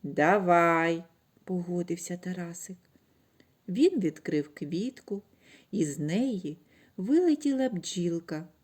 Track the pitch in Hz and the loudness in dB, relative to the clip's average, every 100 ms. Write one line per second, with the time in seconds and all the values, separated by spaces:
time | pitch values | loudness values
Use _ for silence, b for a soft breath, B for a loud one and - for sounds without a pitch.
0 | 143 143 151 202 180 170 170 165 165 170 | -6 2 4 4 6 6 6 4 2 0
1 | 170 _ _ _ - 185 175 175 175 175 | -6 _ _ _ -8 -6 -4 -4 -4 -6
2 | - 180 180 185 170 175 - 180 _ _ | -6 -10 -8 -8 -10 -12 -14 -16 _ _
3 | _ _ b b b _ - 185 330 349 | _ _ b b b _ -6 4 4 4
4 | 180 151 - 151 143 - 143 165 233 - | -2 -2 -4 -2 -2 -8 -6 -4 -4 -8
5 | - 202 - b b b b 202 151 143 | -10 -10 -10 b b b b -2 -2 -2
6 | 151 180 269 208 180 160 b b b b | -2 0 0 -2 -6 -12 b b b b
7 | 190 302 359 302 285 262 262 190 - - | 2 4 4 2 2 2 0 -2 -6 -2
8 | 175 170 165 156 175 _ | -2 -2 -4 -8 -8 _